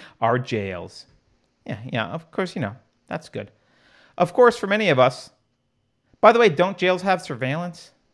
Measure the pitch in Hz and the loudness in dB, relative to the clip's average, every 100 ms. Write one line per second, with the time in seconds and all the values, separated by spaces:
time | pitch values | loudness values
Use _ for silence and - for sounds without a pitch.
0 | - - 113 123 127 110 98 90 92 - | -20 -4 -2 -2 -2 -6 -6 -10 -12 -18
1 | - _ _ _ _ _ - 104 123 120 | -20 _ _ _ _ _ -14 -12 -8 -6
2 | 95 160 - - 185 190 104 110 _ _ | -6 -8 -10 -8 -6 -6 -8 -10 _ _
3 | - - - 110 101 _ _ _ _ _ | -12 -12 -12 -14 -14 _ _ _ _ _
4 | _ - 175 - 240 233 196 214 202 131 | _ -4 -2 4 4 4 -2 0 2 4
5 | 131 - - _ _ _ _ _ _ _ | 4 2 -18 _ _ _ _ _ _ _
6 | _ _ 208 233 220 143 180 202 180 180 | _ _ 4 6 4 2 -2 0 -2 0
7 | 190 180 - 120 127 156 175 165 - _ | 0 -2 -4 -8 -6 -6 -8 -12 -20 _
8 | _ | _